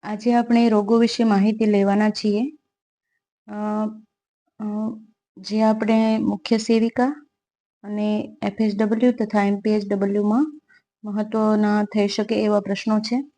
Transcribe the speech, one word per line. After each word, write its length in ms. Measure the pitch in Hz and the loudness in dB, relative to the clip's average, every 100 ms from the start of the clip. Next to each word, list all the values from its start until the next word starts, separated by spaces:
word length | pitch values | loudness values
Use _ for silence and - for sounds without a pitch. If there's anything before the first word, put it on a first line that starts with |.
આજે 320 | - 214 226 | -10 -4 0
આપણે 340 | 240 233 233 233 | 2 2 4 4
રોગો 300 | 214 208 233 | 2 4 4
વિશે 260 | 233 - | 2 2
માહિતી 400 | 226 202 202 220 | 2 4 2 2
લેવાના 460 | 220 202 196 202 214 | 2 2 2 2 0
છીએ. 480 | 208 214 208 262 311 _ _ _ _ _ _ _ _ - | 0 -2 -2 -4 -8 _ _ _ _ _ _ _ _ -16
અ, 60 | 208 214 214 214 220 - _ _ _ _ _ | -8 -6 -4 -4 -6 -20 _ _ _ _ _
અ, 60 | 214 208 220 220 - _ _ - | -8 -4 -6 -8 -16 _ _ -20
જે 260 | 190 214 | -6 0
આપણે 560 | 220 220 220 220 220 220 | 2 2 2 2 2 0
મુખ્ય 400 | - 202 - 226 | -2 -4 -2 -2
સેવિકા 680 | 220 226 226 - 254 294 _ _ _ _ _ _ | 2 2 2 0 -2 -2 _ _ _ _ _ _
અને 540 | 202 208 214 214 - - | -10 -4 -2 -2 -4 -8
એફ 180 | 202 202 | -8 -2
એસ 160 | 220 202 | -2 0
ડબલ્યુ 360 | 220 220 247 | -2 2 2
તથા 320 | 240 214 214 | 0 -2 0
એમ 160 | 202 202 | 0 0
પી 100 | 214 | 0
એસ 120 | 214 202 | -2 -2
ડબલ્યુમાં 720 | 202 196 202 208 220 302 302 _ _ _ _ | -2 -2 0 0 2 0 -4 _ _ _ _
મહત્વના 800 | 214 202 214 220 214 214 208 208 | -10 -6 -4 -2 0 2 2 0
થઈ 240 | 208 214 202 | 0 0 -2
શકે 360 | 202 214 214 | -2 -2 0
એવા 160 | 214 208 | 0 0
પ્રશ્નો 380 | 196 196 - 214 | -2 -6 -2 -2
છે. 260 | 214 240 285 | 0 -6 -6